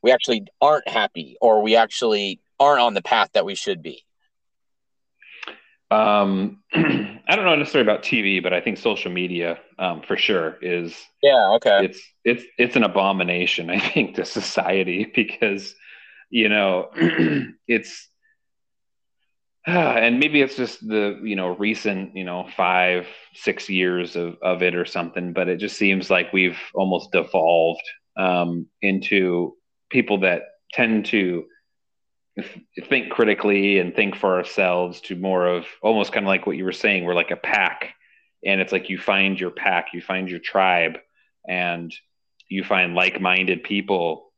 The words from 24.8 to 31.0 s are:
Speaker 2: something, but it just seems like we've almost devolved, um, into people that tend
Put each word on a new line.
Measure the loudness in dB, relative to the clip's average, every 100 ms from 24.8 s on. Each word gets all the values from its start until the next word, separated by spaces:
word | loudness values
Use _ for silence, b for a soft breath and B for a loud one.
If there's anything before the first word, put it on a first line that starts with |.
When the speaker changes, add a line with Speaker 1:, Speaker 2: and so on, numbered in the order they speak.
| -4
Speaker 2:
something, | -4 -6 -6 -6
but | -2 -2
it | -2
just | -4 0
seems | 2 2 2
like | 0 2
we've | 2 0 0 -8
almost | -2 0 0 0
devolved, | -2 0 2 4 4 4 0 -10 -18 _ -2
um, | 0 2 0 -4 -8 _
into | -2 -2 0 2 2 0 -2 -6 _ _ _
people | -2 0 2
that | 2 0 -4 -20 _
tend | -2 0 0